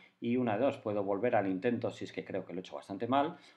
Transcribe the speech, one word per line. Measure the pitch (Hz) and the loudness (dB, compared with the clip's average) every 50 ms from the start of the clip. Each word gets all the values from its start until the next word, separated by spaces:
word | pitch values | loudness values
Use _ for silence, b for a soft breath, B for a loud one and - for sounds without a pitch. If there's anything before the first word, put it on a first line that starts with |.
| B B B B | B B B B
y | - 117 120 | -2 0 2
una | 127 127 120 104 101 | 2 4 2 2 4
de | 127 | 2
dos, | 139 - - | 2 2 0
puedo | - 110 104 104 98 | -4 -2 -2 0 0
volver | 98 101 101 104 123 117 | 0 0 0 2 4 4
al | 110 98 | 4 4
intento | 95 95 90 92 123 120 113 113 107 92 | 2 0 0 2 0 0 2 0 -2 -4
si | - 104 | -4 -8
es | 92 - | -8 -8
que | - 92 | -8 -8
creo | - 92 95 85 | -4 -6 -6 -6
que | - 85 | -6 -8
lo | 90 | -8
he | 90 | -8
hecho | - - | -8 -10
bastante | 71 - - 98 98 117 | -12 -10 -8 -6 -6 -2
mal | 117 131 139 143 160 175 B B B B | 2 2 2 2 2 -2 B B B B